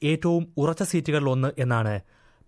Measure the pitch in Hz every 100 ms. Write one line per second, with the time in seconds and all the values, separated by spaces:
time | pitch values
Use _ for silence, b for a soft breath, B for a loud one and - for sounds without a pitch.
0 | 147 156 170 170 170 - 147 160 196 175
1 | 151 147 139 131 131 - 123 117 107 104
2 | b b b b